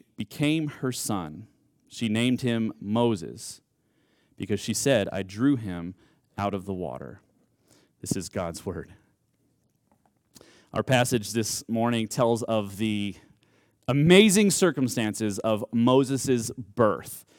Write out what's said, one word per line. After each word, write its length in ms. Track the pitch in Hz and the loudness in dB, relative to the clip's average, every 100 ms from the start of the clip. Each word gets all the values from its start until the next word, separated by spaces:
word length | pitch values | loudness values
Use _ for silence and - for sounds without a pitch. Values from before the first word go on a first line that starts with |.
| _ - | _ -14
became 500 | 110 - 147 160 151 | -12 -2 0 0 -4
her 240 | - 127 | -4 -6
son. 560 | 123 - 101 80 78 110 _ _ _ _ | -4 -4 -4 -6 -12 -18 _ _ _ _
She 160 | - 117 | -6 -2
named 340 | 110 123 120 | 0 0 0
him 300 | 127 117 110 - | 0 -2 -4 -6
Moses, 800 | 98 110 120 101 64 60 - - _ _ _ _ _ _ _ _ | -4 0 2 0 -6 -14 -16 -18 _ _ _ _ _ _ _ _
because 240 | 98 101 | -4 -4
she 140 | - | -2
said, 340 | 107 143 123 98 | -2 2 2 2
"I 120 | 98 | -4
drew 320 | 95 101 135 135 | -8 0 0 0
him 400 | 104 87 87 95 _ _ _ - | -4 -8 -10 -14 _ _ _ -6
out 160 | 101 | -4
of 100 | 98 | -4
the 100 | 92 | -6
water." 460 | 92 80 64 67 - _ _ _ _ _ _ _ _ | -8 -8 -10 -14 -16 _ _ _ _ _ _ _ _
This 160 | 110 98 | -8 -8
is 120 | 87 | -8
God's 360 | 104 87 85 | -8 -8 -8
word. 280 | - 85 - - _ _ _ _ _ _ _ _ _ _ _ _ _ - - _ _ | -10 -12 -14 -20 _ _ _ _ _ _ _ _ _ _ _ _ _ -20 -20 _ _
Our 120 | - | -4
passage 480 | 107 127 123 123 98 | 2 2 4 0 -2
this 360 | 113 107 - - | -4 -2 -6 -4
morning 380 | 113 120 117 110 | -2 0 0 -2
tells 380 | - 117 117 | 0 2 2
of 320 | 101 110 98 98 | 0 -2 -2 -4
the 400 | 110 104 101 - _ _ _ _ _ _ - | -2 -2 -4 -10 _ _ _ _ _ _ -2
amazing 640 | 135 160 185 220 190 208 | 2 8 8 8 6 4
circumstances 880 | - 185 143 127 120 107 107 110 98 | 4 2 2 -2 0 -2 -2 -4 -2
of 240 | 110 107 - | 0 -2 0
Moses' 800 | 117 117 131 131 135 135 123 110 | 2 4 4 4 -2 0 0 0
birth. 720 | - 113 101 110 73 - - - | -8 -10 2 2 2 -6 -18 -20